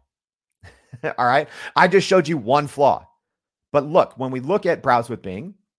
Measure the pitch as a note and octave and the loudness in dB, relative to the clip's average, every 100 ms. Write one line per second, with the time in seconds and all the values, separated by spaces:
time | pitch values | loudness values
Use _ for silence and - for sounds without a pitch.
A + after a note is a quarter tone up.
0 | _ _ _ _ _ _ - _ _ B2 | _ _ _ _ _ _ -20 _ _ -12
1 | D#3 - B2 C#3 D3+ - - - F3+ F#3+ | -8 -2 0 0 -2 -10 -4 2 4 4
2 | - F#3 D3 D#3+ G#2 C#3+ C#3+ - C3+ C#2 | 2 2 2 -2 0 0 0 0 0 0
3 | - _ _ _ _ _ _ C#3+ C#3+ E3+ | -6 _ _ _ _ _ _ -4 0 0
4 | - - C3 C3 C3 G3+ F3+ D#3+ C#3 B2 | 0 -2 -8 -8 -4 -4 -2 -4 0 0
5 | A#2 A2 G2 F#2 F3 - _ | 0 -8 -10 -12 -12 -18 _